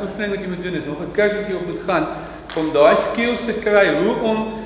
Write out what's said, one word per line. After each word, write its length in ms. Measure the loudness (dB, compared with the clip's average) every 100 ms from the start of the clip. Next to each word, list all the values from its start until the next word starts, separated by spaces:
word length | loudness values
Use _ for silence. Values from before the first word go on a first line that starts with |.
oefening 280 | -8 -6 -4
wat 100 | -4
jy 80 | -6
moet 140 | -6
doen, 120 | -6
is 100 | -6
nog 160 | -6 -8
'n 120 | -4
kursus 280 | 0 2 0
wat 80 | -4
jy 60 |
op 120 | -4 -6
moet 160 | -6 -2
gaan 200 | 0 -2 -6 -10 -14 -8 -4
om 160 | 0
daai 240 | 6 6 6
skills 480 | 2 0 -2 -2
te 80 | -4
kry, 420 | -2 2 4 6 4
hoe 140 | 2 2
om 420 | 0 0 -2 -6